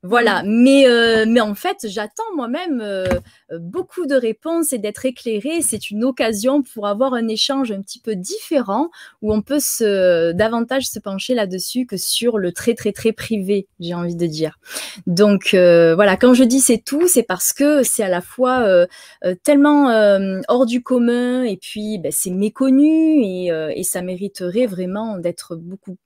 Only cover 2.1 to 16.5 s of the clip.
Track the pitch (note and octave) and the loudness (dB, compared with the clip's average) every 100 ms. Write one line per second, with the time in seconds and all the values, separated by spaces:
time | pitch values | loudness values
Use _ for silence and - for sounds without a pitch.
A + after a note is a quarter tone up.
2.1 | - A4+ F4 A#3 C4+ F4+ B3+ G#3+ F#3+ F#3 | -10 -8 -6 -6 -6 -4 -6 -4 -6 -4
3.1 | F3+ - _ _ E3 E3+ B3 F4+ - D#4 | -4 -6 _ _ -14 -10 -10 -10 -8 -2
4.1 | C4+ A#3 A3 D#4+ E4+ D4+ B3 G#3 G#3+ C4 | 0 0 -6 -4 -4 -2 -4 -6 -4 -6
5.1 | B3 A#3+ G#3+ A#3+ E4+ - G#3+ - G#3 B3 | -6 -6 -4 -4 -4 -4 -6 -8 -4 -4
6.1 | B3+ A#3 G#3 A#3 C#4+ C4+ - G3+ G3+ C4+ | -2 -4 -2 0 0 -2 -6 -6 -2 -2
7.1 | B3 A3+ A3 - C4+ B3+ G3 G3 - - | -2 -4 -4 -2 -2 -4 -6 -10 -14 -8
8.1 | G3 F3+ G#4 - D4+ A#3+ G3+ E4 - - | -8 -8 -12 -2 -2 0 -2 -4 -6 -20
9.1 | _ G#3+ G#3+ G#3 C#4+ - - G#3+ G3 F#3 | _ -2 -2 -2 -4 -2 -2 0 2 2
10.1 | E3+ E3+ E3+ A3 A#3 A#3 C4+ B3+ - G#3 | 2 0 0 0 0 -2 -4 -4 -10 -10
11.1 | G3 - B3 G3+ F#3 - B3 B3+ F#3 - | -10 -4 -2 -2 -6 -6 -6 -6 -6 -4
12.1 | - A#3 A3+ F3+ F3 - A#3 G#3+ G3 A3+ | -2 0 0 -4 -2 -2 -2 -4 -2 -4
13.1 | A3 - A3 F#3+ G3+ F#3+ _ E3+ F3 F3 | -4 -6 -6 -2 -2 -4 _ -8 -6 -6
14.1 | E3+ E3+ D#3 D#3 - - - - - - | -4 -4 -2 -6 -6 -16 -14 -12 -10 -4
15.1 | F3 G#3 G3+ - F#3+ F3+ E3+ E3 E3 G3+ | 2 4 4 2 4 6 8 6 6 4
16.1 | F#3 B3 B3 B3+ | 4 4 6 4